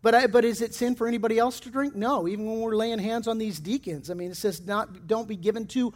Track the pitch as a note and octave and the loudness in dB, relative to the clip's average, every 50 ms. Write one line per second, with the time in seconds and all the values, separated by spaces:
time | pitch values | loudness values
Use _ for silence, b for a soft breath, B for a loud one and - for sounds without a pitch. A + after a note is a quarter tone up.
0 | - A3+ A3+ A#3+ C4 A3 F#3+ A#3+ A3+ A#3 G#3+ A3+ A#3 A3 - - A#3+ B3 B3 A#3+ | 4 6 6 6 6 6 6 6 6 4 2 0 -4 -4 -2 -2 0 0 0 0
1 | A3+ A#3 A#3 A3+ G3+ A3+ A3+ A3+ A#3 B3 A#3+ - - B3 A3+ C4+ C#4 C#4+ C#4+ G3+ | 0 -2 0 0 0 2 4 4 2 2 0 -4 -10 -6 -4 -2 -2 -2 -2 -2
2 | G#3+ B3 C#4+ G3 E3 F3 G#3 G#3 G#3+ A3 A3 A3+ A3+ A3+ G#3+ G#3+ A3 A#3 A3+ G#3+ | 0 0 0 0 0 -2 -2 -4 -4 -4 -4 -4 -2 0 0 0 0 0 0 -2
3 | F#3+ A3 A3+ A#3 A3 A#3 A3+ A3 A3 G#3+ F3 D3+ D3+ F#3 B3 C#4+ - F#3 D#3+ C#3+ | -2 -2 -2 -2 -2 -2 -2 -2 -2 -4 -4 -6 -4 -4 -4 -4 -4 -4 -8 -8
4 | B2+ E3 F3+ F3 F3 F3+ F3+ - - G#3 F3 D#3+ F3 F#3+ G3+ G#3 A3 - F3+ - | -6 -8 -8 -6 -6 -8 -6 -2 -2 -2 -2 -4 -6 -4 -2 -2 -2 -4 -8 -10
5 | E3+ D#3+ A3 A3+ A#3 G#3 A3 F3+ E3+ G#3 A3 A3+ A3 - - C4 B3 A#3 - | -2 -2 -2 -2 -2 -4 -6 -4 0 0 0 0 -2 -4 -2 0 0 -2 -2